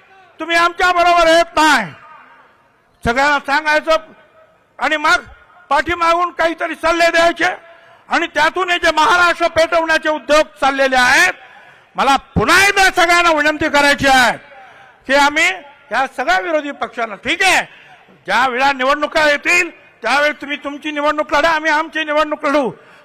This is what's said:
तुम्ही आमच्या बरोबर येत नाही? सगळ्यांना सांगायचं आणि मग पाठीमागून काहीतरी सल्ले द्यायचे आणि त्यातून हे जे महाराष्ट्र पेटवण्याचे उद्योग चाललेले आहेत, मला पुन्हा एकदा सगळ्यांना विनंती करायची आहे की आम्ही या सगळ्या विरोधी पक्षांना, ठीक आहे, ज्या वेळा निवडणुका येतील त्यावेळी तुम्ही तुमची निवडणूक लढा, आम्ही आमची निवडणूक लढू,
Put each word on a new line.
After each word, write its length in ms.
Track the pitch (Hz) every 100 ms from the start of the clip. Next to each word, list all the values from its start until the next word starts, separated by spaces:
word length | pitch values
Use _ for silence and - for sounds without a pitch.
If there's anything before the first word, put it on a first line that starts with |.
| _ 381 _ -
तुम्ही 160 | 320 339
आमच्या 360 | 339 349 359
बरोबर 360 | 349 349 349 330
येत 300 | 330 339 311
नाही? 340 | 311 262 175 127 - - - _ _ _ _ _ _ _ 233
सगळ्यांना 340 | 240 285 285
सांगायचं 560 | 277 285 311 302 320 320 - - _ _ _ _ _ -
आणि 180 | 262 302
मग 200 | 311 349 - - _ - -
पाठीमागून 600 | 285 311 349 330 339 349
काहीतरी 440 | 339 330 330 339 311
सल्ले 360 | 320 339 339
द्यायचे 440 | 330 339 330 359 - - - - - -
आणि 180 | 269 330
त्यातून 420 | 294 320 349 370
हे 80 | 349
जे 140 | 339
महाराष्ट्र 560 | 311 302 359 349 330 339
पेटवण्याचे 640 | 320 330 339 330 311 311
उद्योग 360 | 302 - 302 302 -
चाललेले 340 | 269 269 269 254
आहेत, 380 | 247 294 359 - - - - - _ 175
मला 200 | 247 262
पुन्हा 520 | - 175 233 359 403
एकदा 220 | 403 381 370
सगळ्यांना 300 | 339 349 349
विनंती 380 | 311 294 302 311
करायची 380 | 285 285 285 277
आहे 300 | 262 233 151 - - - - - _ -
की 60 |
आम्ही 340 | 277 285 302 349 370 - - -
या 140 | 220 262 -
सगळ्या 220 | 269 370
विरोधी 320 | 359 311 285
पक्षांना, 440 | 277 233 240 226 190
ठीक 280 | 247 349
आहे, 180 | 381 294 175 - - - _ _ 170
ज्या 220 | 214 262
वेळा 240 | 240 277
निवडणुका 580 | 269 262 294 294 320 302
येतील 380 | 285 311 349 349 - - _
त्यावेळी 300 | 220 277 294
तुम्ही 260 | 294 285 285
तुमची 340 | 285 285 302
निवडणूक 420 | 294 294 302 302 294
लढा, 140 | 330
आम्ही 220 | 311 311
आमची 320 | 302 320 311
निवडणूक 420 | 311 294 302 302 294
लढू, 260 | 294 233 - - -